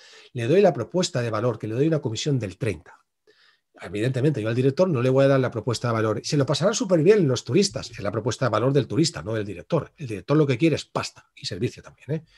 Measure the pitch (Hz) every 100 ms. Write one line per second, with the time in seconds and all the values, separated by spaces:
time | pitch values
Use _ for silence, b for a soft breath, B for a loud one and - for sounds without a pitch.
0 | B B B 123 117 185 196 123 107 175
1 | 175 127 117 107 120 110 107 117 160 151
2 | 120 110 156 131 101 - 110 80 - -
3 | _ _ _ b b b _ - 87 101
4 | 131 127 147 120 110 120 135 139 185 123
5 | 127 131 139 135 120 113 120 110 120 113
6 | 110 107 - 147 135 143 185 226 202 175
7 | 160 214 143 120 - 156 196 - - -
8 | 101 107 113 - 123 107 127 139 107 104
9 | 165 - 90 113 104 85 - 156 - -
10 | 127 98 - 151 139 120 160 135 - -
11 | - - _ - - 92 - - - -
12 | - 165 -